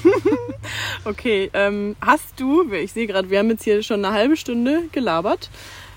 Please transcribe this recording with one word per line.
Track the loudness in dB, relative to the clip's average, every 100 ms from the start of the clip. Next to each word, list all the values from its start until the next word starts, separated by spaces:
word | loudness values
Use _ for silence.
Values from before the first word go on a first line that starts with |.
<laughs> | 4 4 4 0 -2 -10 -10 -8 -8 -8 -8
Okay, | -4 0 0 0
ähm, | 0 0 0 -4 -2
hast | 2 2 0 -6
du, | 0 2 2
ich | -2 -4
seh | -4 -2
grad, | -2 0
wir | 2
haben | 2
jetzt | 0
hier | 2 0
schon | 0 -2
eine | 0
halbe | 2 2 2
Stunde | -2 -2 0 0 -2
gelabert. | -2 0 0 0 -2 -6 -18 -20 -20 -20